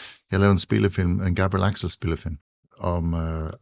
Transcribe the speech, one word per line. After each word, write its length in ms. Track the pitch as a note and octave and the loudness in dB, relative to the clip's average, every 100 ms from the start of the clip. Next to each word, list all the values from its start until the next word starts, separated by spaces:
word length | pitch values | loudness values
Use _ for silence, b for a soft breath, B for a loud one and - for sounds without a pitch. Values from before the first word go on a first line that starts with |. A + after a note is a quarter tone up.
| B B - | B B -4
Jeg 80 | G2 | 2
lavede 120 | G2+ | 4
en 80 | F#2 | 4
spillefilm, 640 | - G#2+ G2+ F#2+ F2 F#2 | 2 2 2 2 0 0
en 140 | F#2+ F2+ | 0 0
Gabriel 280 | F#2+ F#2+ G2 | 0 2 0
Axel 240 | G2+ F2 | 0 -6
spillefilm, 480 | - E2 D#2+ - D2+ _ _ _ - | -6 -4 -4 -6 -12 _ _ _ -8
om, 360 | F2+ F2 E2+ | -4 -2 -2
øh, 400 | E2 E2 E2 D#2+ - | -2 -2 -4 -6 -8